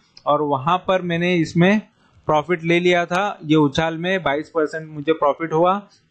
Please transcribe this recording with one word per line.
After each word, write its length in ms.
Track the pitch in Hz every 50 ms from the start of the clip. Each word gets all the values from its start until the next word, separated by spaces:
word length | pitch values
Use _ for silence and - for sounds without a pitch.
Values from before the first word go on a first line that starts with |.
| _ _ _ - _
और 160 | 139 147 147
वहाँ 360 | 151 147 143 131 131 165 180 180
पर 240 | 185 - 190 185
मैंने 320 | 180 175 170 170 175 180 180
इसमें 460 | 170 156 - - 170 170 190 208 214 - _ _ _ _ _ _ _ _
profit 380 | - 156 151 143 156 180 165 160
ले 160 | 165 170 175
लिया 260 | 180 180 180 175 170
था। 320 | 165 175 180 202 208 - - 165
ये 120 | 147 156
उछाल 420 | 156 151 143 131 - 160 165 165 160
में 240 | 170 180 190 185
बाईस 260 | 156 143 139 151 156 -
परसेंट 420 | - 165 156 147 165 160 160 156
मुझे 220 | 156 151 143 156
profit 400 | 160 160 - 143 131 - 165 160
हुआ 360 | 156 160 175 180 190 202 202 _ _ _ _ _